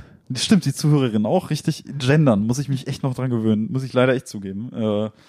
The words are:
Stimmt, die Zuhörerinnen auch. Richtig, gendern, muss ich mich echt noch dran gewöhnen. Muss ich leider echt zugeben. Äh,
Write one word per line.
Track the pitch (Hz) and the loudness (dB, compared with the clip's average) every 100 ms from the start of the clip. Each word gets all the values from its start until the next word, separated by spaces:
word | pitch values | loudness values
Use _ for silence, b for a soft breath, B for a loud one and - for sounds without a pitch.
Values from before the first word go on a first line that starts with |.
| B B - | B B -10
Stimmt, | 127 - 196 | -6 2 2
die | - | 2
Zuhörerinnen | - 156 147 131 107 104 | -2 2 4 2 0 2
auch. | 180 180 | 0 0
Richtig, | 151 - - - 139 | -4 -4 -6 -8 -4
gendern, | 127 151 147 101 107 | 2 4 6 4 2
muss | 123 | -2
ich | 135 | -2
mich | 131 - | -4 -6
echt | 131 | -6
noch | 143 | -4
dran | 127 127 | -4 -2
gewöhnen. | 120 110 107 110 | 0 2 0 0
Muss | 131 | -4
ich | 131 | -2
leider | 123 127 | 0 2
echt | 120 - | 2 -4
zugeben. | 107 95 98 120 | -12 -10 -10 -10
Äh, | - 107 104 107 b | -4 -2 0 -4 b